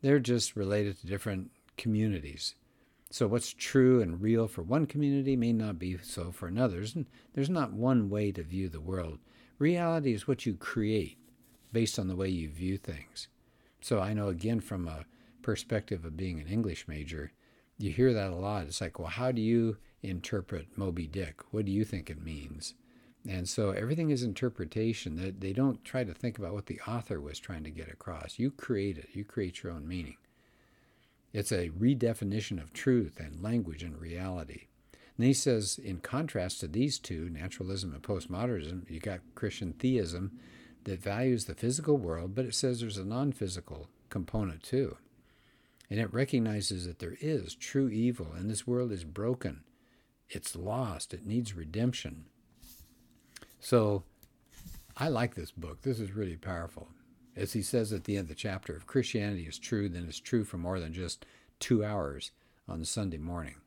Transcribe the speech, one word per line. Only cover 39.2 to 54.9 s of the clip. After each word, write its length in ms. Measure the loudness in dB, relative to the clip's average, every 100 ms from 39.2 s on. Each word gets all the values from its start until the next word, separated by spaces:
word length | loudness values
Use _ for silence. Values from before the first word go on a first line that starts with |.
| -10
Christian 400 | -4 -4 -2 -6
theism 680 | 0 2 2 2 -2 -4 -6 -18 -20 -20 -14
that 180 | -8 -6
values 440 | -2 0 2 2 0
the 100 | -2
physical 420 | 0 0 4 2
world, 380 | 2 -2 -2 -2
but 100 | -2
it 80 |
says 280 | 2 2 0
there's 160 | -2 -4
a 80 | -4
non-physical 840 | 0 0 0 -4 -4 -8 -12 -12 _ _
component 520 | -6 -2 0 0 -4
too. 360 | -2 0 0 -4 -18 _ _ _ _ _ _ _ -6
And 100 | 0
it 140 | 0
recognizes 720 | 2 2 4 2 2 0 -2 -4
that 140 | -6
there 180 | -8 -6
is 320 | -2 -2 -2
true 360 | -10 -2 2 2
evil, 440 | 4 2 2 -4
and 160 | -4 -2
this 160 | -2 0
world 260 | 0 2
is 120 | -2
broken. 600 | -6 -2 0 0 -2 -6 -14 _ _ _ _ _ _
It's 260 | -8 -6 -6
lost. 580 | -2 0 0 -4 -6
It 120 | -8 -2
needs 280 | 0 0
redemption. 720 | -4 -6 2 2 2 -6 -10 -16 _ _ _ -20 -20 -20 _ -20 _ _ -20 -20 -16
So 440 | 4 6 6 4 -2 _ -20 _ _ -20 -16 -16 -16